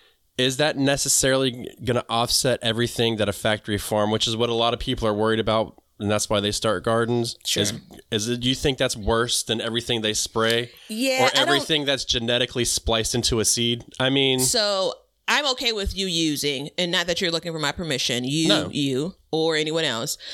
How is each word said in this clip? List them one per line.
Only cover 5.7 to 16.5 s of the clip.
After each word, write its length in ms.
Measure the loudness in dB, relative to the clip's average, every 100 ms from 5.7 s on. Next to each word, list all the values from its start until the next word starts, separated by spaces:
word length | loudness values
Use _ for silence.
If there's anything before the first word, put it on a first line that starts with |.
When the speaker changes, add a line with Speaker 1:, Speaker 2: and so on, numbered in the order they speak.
| -8 _ -6
Speaker 1:
and 100 | -2
that's 220 | 0 0
why 80 | 0
they 140 | 0
start 320 | 0 0 0
gardens? 520 | 0 0 2 0 -2 -6
Speaker 2:
Sure. 200 | -2 0
Speaker 1:
Is, 80 | 0 -4 -12 -20 -4
is 160 | -2 -2
it, 120 | -2
do 80 | -2
you 60 |
think 240 | 0 0 0
that's 180 | -2 -2
worse 460 | 0 2 2 -2
than 180 | -2 -2
everything 400 | -2 -2 -2 0
they 140 | 0
spray? 560 | -2 -2 0 2 2 -2 -10 -10
Speaker 2:
Yeah, 360 | -2 0 2
Speaker 1:
Or 20 | 4
Speaker 2:
I 40 |
don't 80 | 4 2
Speaker 1:
everything 360 | 2 2 0 0
that's 180 | -2
genetically 600 | -2 -2 0 0 0 0
spliced 520 | 0 0 0 0 0 0
into 240 | 2 2
a 40 |
seed? 400 | 2 2 0 -2 -6 -2
I 120 | 0
mean 280 | 2 4 2
Speaker 2:
So 560 | 2 0 0 0 -2 -4 _ _ 0
I'm 180 | 0 0
okay 240 | -2 -2
with 240 | -2 -2 -2
you 100 | -2
using, 640 | 0 0 0 -2